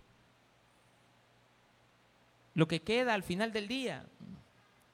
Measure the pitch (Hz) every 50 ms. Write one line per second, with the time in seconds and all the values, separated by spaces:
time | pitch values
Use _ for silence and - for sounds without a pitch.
0 | - - - - - - - _ _ _ _ _ _ _ _ - _ - _ _
1 | - - _ _ _ _ _ - _ _ _ _ _ _ _ _ _ _ _ _
2 | _ _ _ _ - _ _ _ - - _ 180 160 160 170 160 - - 214 240
3 | 254 247 220 202 175 - 175 180 214 226 208 220 208 202 247 269 262 226 160 127
4 | - - - - - - - - - - _ - - _ - - - _